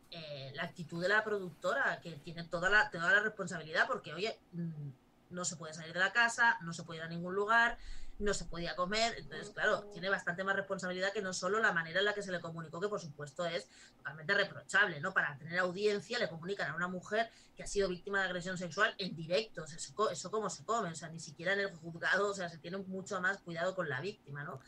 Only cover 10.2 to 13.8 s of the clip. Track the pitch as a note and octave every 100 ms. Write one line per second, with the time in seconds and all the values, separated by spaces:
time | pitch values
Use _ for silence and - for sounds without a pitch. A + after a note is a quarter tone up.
10.2 | - E3+ G3 G3 F#3+ F#3 F3+ F#3 G3 G#3+
11.2 | F#3+ F#3 F#3 G#3+ G#3+ F3 E3 F3+ G#3 G#3
12.2 | F#3+ F3 E3 E3 D#3 E3+ G3+ G3+ D#3+ C#3+
13.2 | D3 - E3+ E3 - -